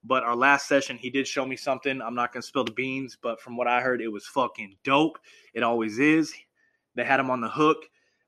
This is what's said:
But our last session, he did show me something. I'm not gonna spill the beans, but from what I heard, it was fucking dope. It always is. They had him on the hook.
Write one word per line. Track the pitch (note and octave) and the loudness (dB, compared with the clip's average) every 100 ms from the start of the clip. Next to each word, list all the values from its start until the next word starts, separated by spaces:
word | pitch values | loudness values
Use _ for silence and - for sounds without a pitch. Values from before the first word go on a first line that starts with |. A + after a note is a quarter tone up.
But | A2+ C3 | 2 0
our | A#2+ A#2+ | 2 2
last | C3 C#3 - | 4 4 4
session, | C#3 C3+ B2 | 2 2 -8
he | B2+ | -4
did | C3+ C3 | -4 -2
show | - C3 | -4 -4
me | C3 | -6
something. | - B2+ C#3 C3+ | -4 -4 -4 -4
I'm | A#2 A#2+ | -6 -4
not | A#2+ | -4
gonna | B2 | -6
spill | - C#3 | -4 -2
the | A#2+ | -2
beans, | A#2 C3 C3 C3 - | -2 -4 -4 -8 -8
but | A#2+ A2+ | -6 -6
from | - A#2+ | -10 -4
what | A#2+ | 2
I | B2 | 2
heard, | B2+ B2 | 2 0
it | A2+ | -4
was | G#2 - | -8 -6
fucking | C#3+ A#2+ - G2+ G2 | -2 -2 -4 -16 -10
dope. | - C#3 D#3 - _ - _ | 0 2 2 -2 _ -20 _
It | A2+ | -2
always | A#2+ A#2 A2 G#2+ | 0 0 -2 2
is. | D3 D#3 D3+ - _ _ _ _ _ A#2+ | 4 4 2 -6 _ _ _ _ _ -6
They | |
had | A#2+ C3+ | 0 2
him | C3 | 2
on | B2+ | -2
the | A2+ | -4
hook. | B2+ D#3 D3+ - _ _ _ | 2 2 2 -4 _ _ _